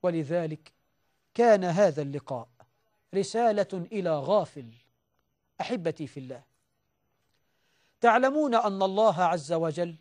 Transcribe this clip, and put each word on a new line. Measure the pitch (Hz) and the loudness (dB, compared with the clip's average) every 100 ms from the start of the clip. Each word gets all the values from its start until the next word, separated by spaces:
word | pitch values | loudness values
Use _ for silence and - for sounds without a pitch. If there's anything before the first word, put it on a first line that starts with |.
| 180 | -2
ولذلك | 165 139 170 165 151 - _ _ _ _ _ _ | -4 -4 -4 -4 -8 -16 _ _ _ _ _ _
كان | - 233 208 | 2 6 6
هذا | 180 170 202 147 | 4 2 2 2
اللقاء | 143 139 - 127 113 _ - _ _ _ _ 190 | -6 -8 -8 -10 -10 _ -20 _ _ _ _ -4
رسالة | 196 226 233 208 190 190 170 | -2 0 2 2 -2 -4 -6
إلى | 214 175 151 | -4 -2 -2
غافل. | 135 208 165 - 120 113 _ _ _ _ _ _ _ _ | 0 0 0 -10 -20 -20 _ _ _ _ _ _ _ _
أحبتي | - 233 165 156 147 | -6 -4 -4 -6 -10
في | - | -12
الله، | 131 127 _ _ _ _ _ _ _ _ _ _ _ _ _ _ _ _ | -16 -16 _ _ _ _ _ _ _ _ _ _ _ _ _ _ _ _
تعلمون | 233 226 262 294 302 233 | 4 6 4 2 2 2
أن | 214 196 | 0 0
الله | 190 190 220 170 | -2 2 2 4
عز | 180 175 139 | 0 0 -4
وجل | 165 165 156 175 165 | -4 -2 -4 -8 -8